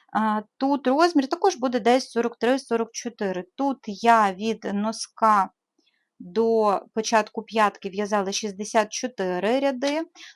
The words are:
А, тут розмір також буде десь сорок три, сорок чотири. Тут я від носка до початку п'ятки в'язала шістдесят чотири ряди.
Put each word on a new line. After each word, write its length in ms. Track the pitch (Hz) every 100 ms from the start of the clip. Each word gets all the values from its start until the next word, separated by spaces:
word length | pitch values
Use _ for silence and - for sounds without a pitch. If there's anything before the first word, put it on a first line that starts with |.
| _
А, 300 | 208 220 214 214 -
тут 300 | 277 277 254
розмір 420 | 277 349 302 262
також 280 | 339 392 269
буде 240 | 254 240
десь 300 | 220 254 254
сорок 260 | 226 233 -
три, 220 | 233 262
сорок 300 | - 233 226
чотири. 520 | - 233 233 202 180 185 -
Тут 220 | 277 262 -
я 460 | 190 233 226 202
від 320 | 185 220 220
носка 840 | 202 202 214 226 - - 220 208 190 _ _ _ _ _ _ -
до 600 | 180 185 226 226 208 190 -
початку 480 | 226 214 226 214 -
п'ятки 460 | 208 214 208 - 190
в'язала 440 | 190 202 208 190
шістдесят 600 | 196 214 190 208 226 208
чотири 680 | - 247 - 185 180 196 269
ряди. 420 | 277 254 285 302 330 - -